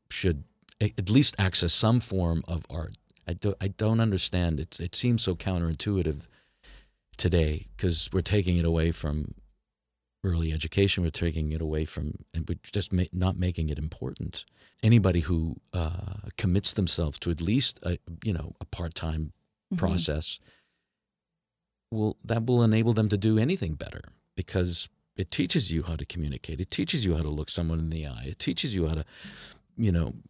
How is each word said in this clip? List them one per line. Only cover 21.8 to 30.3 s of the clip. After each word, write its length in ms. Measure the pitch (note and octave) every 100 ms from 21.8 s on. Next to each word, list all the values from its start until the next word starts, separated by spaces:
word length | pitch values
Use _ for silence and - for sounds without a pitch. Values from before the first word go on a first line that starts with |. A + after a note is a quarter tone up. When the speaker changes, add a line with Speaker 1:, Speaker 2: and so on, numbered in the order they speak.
| -
Speaker 1:
will, 260 | A2 G#2+ -
that 220 | - A#2 A#2
will 160 | B2
enable 300 | A2+ A2 A2+
them 160 | A2 A2
to 100 | G2+
do 200 | A2 G#2+
anything 360 | C3+ F#3+ E2
better, 280 | D2+ - - - - _ -
because 520 | - F#2 F2+ E2+ - _ _ -
it 140 | F#2
teaches 400 | - F3+ E3 F#2
you 100 | D#2+
how 140 | E2+ D#2
to 80 | -
communicate. 540 | F2 D2 B1+ - D2+
It 100 | F2+
teaches 340 | - E3+ D3
you 100 | F#2+ D#2
how 60 |
to 60 | D2+
look 220 | D2+ D2+
someone 280 | - E2 D#2+
in 120 | D#2+
the 160 | D#2+ D2
eye. 180 | A1+ C2+
It 100 | -
teaches 360 | - - C#3+
you 120 | F#2+ D#2
how 60 | D#2+
to, 80 | - - - - - - _ -
you 160 | G#2+
know, 220 | E2+ C2 A#1 -